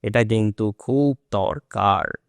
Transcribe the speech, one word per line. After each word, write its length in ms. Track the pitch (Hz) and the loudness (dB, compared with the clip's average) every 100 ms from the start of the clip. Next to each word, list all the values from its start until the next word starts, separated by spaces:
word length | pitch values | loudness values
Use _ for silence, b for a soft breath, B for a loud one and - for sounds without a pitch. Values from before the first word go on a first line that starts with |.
এটা 200 | 110 110 | 0 0
কিন্তু 480 | 113 110 107 101 107 | 2 2 0 0 -4
খুব 460 | 101 - 135 143 135 _ | -4 -4 0 0 0 _
দরকার 760 | 101 95 147 _ - 98 98 - - | -4 -2 -4 _ 0 2 2 0 -8